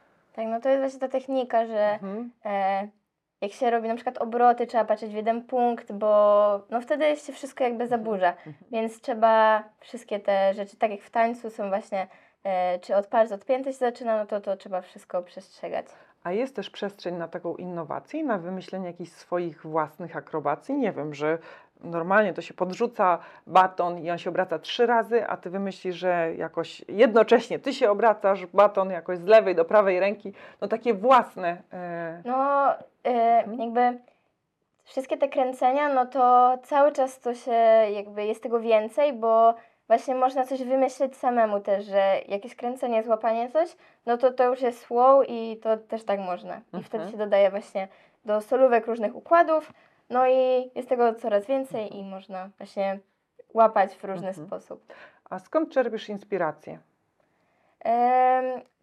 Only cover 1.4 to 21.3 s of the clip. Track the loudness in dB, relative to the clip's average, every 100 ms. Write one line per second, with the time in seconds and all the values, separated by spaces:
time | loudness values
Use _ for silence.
1.4 | -2 -2 0 0 0 0 -6 -10 -12 -12
2.4 | -6 -2 0 -2 -4 _ _ _ _ -10
3.4 | -10 -2 0 0 -2 -6 -6 -6 -4 2
4.4 | 4 4 0 -2 0 -2 -4 -6 -2 -4
5.4 | -4 0 0 -2 -8 -4 2 4 6 6
6.4 | 4 0 -4 -6 -4 0 0 -2 -6 -14
7.4 | -12 -4 -4 -2 -4 -4 -2 0 0 0
8.4 | -10 -20 -10 -6 -6 -6 -8 0 4 6
9.4 | 4 2 -2 _ -18 -16 -8 -6 -2 2
10.4 | 2 0 -6 -4 -4 -4 -6 0 0 -2
11.4 | -10 -8 -4 -4 -4 -8 -8 -12 _ _
12.4 | -4 -2 -2 -2 -2 -2 0 2 0 -2
13.4 | -2 -2 -2 -2 -2 -2 -4 -4 -2 -6
14.4 | -6 -8 -6 -8 -8 -18 -8 -8 -6 -14
15.4 | -20 _ -10 -8 -10 -16 _ _ -6 -4
16.4 | -4 -8 -12 -8 -10 -8 -10 -8 -8 -10
17.4 | -8 -8 -8 -10 -8 -10 -8 -6 -4 -4
18.4 | -4 -10 -10 -10 -10 -10 -14 -16 -6 -4
19.4 | -4 -8 -6 -4 -4 -6 -12 -12 -8 -6
20.4 | -4 -4 -4 -2 -2 -4 -8 -4 -2